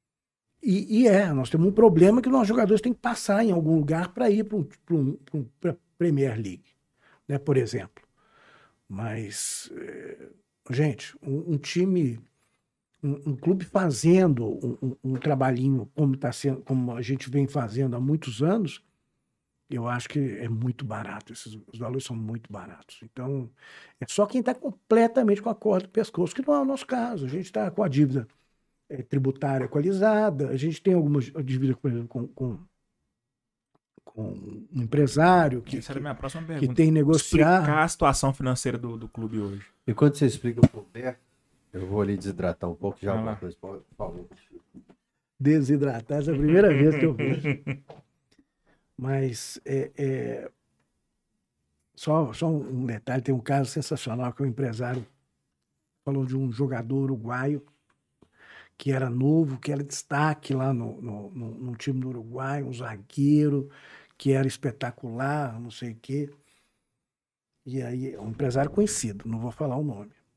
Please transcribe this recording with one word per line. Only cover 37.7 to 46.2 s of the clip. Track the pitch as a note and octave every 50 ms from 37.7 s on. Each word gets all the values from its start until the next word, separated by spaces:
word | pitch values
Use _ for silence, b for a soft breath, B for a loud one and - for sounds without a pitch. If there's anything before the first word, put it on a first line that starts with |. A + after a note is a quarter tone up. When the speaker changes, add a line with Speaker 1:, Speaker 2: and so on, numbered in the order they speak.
| D3 D#3 D#3
Speaker 2:
a |
situação | F3 - - E3 C#3+ C3+ - - C3+ C3
financeira | - C3+ B2+ B2+ - - C3+ A#2+
do, | A#2 A#2+ A#2 A#2
do | A2+ A2+
clube | A2 - A#2+ A2+ G#2+ A2+ G#2+
hoje. | G2+ G2+ G2+ G2+ - - _ _ -
Speaker 3:
Enquanto | - G#2+ - D3+ D3 D3 -
você | D3
explica | B2 - - - A#2+ A2+ A#2+ A#2
pro | - - G#2+
Roberto, | - _ - A2+ B2+ B2+ B2 _ _ _ _ _ _ _ _ _ _ _ -
eu | F#2+ F#2
vou | F#2 G2 G#2+
ali | G2+ G2 G2+
desidratar | F2+ F2+ G2+ F2+ F2 F#2 F2 E2+ - - F2
um | E2+
pouco | - - G2+ - -
já | G2 G2
Speaker 2:
Vai | F#2+
Speaker 3:
alguma | G#2+ A2 A2
Speaker 2:
lá. | G#2+
Speaker 3:
coisa, | F#2+ F2+ F2+ - -
por | - F#2+ G2 F#2+ - _ -
favor. | - G#2 F2 F2 F2+ F2 - - _ _ _ - - _ _ - - - _ _ _ _ _ _ _ _ _ _ -
Speaker 1:
Desidratar, | C3+ C#3+ D#3 D#3 C3+ B2+ D3+ C#3 C#3+ C#3 B2 A#2 A#2 - C#3+
essa | D3